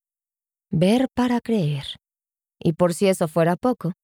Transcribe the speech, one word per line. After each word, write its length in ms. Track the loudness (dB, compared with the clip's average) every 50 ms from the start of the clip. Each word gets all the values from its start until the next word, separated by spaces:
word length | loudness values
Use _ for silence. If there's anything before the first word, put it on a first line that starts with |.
| _ _ _ _ _ _ _ _ _ _ _ _ _ _
Ver 380 | -2 0 2 2 4 2 0 -2 -2
para 280 | -2 0 0 0 -2
creer. 440 | -2 -2 -2 0 0 -2 -2 -4 -6 -10 -14 -16 _ _ _ _ _ _ _ _ _ _ _
Y 160 | _ -4 -2 0
por 200 | 2 0 0 2
si 140 | 0 0
eso 200 | 0 2 0 -2
fuera 300 | -2 0 0 2 2 0
poco, 360 | 0 -2 -2 -2 -2 -6 -8 -8 -10